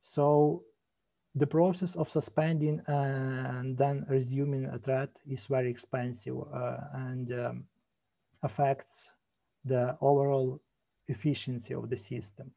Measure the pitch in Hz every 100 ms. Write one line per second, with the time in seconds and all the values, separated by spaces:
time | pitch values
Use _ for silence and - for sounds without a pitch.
0 | - - 143 147 151 170 - _ _ _
1 | _ _ _ 135 143 160 180 180 180 160
2 | 156 160 - - 160 160 151 151 - 143
3 | 139 135 131 131 127 127 131 127 139 139
4 | 139 135 127 135 143 135 131 127 120 131
5 | 139 _ 143 131 - 135 127 123 - 131
6 | 123 123 127 127 139 135 123 123 139 135
7 | 127 127 123 123 120 123 131 _ _ _
8 | _ _ _ _ - - 139 139 - -
9 | - _ _ _ _ _ 127 127 123 -
10 | 139 143 139 139 127 135 _ _ _ _
11 | - 127 151 139 - 123 - 127 117 123
12 | - 123 104 - 127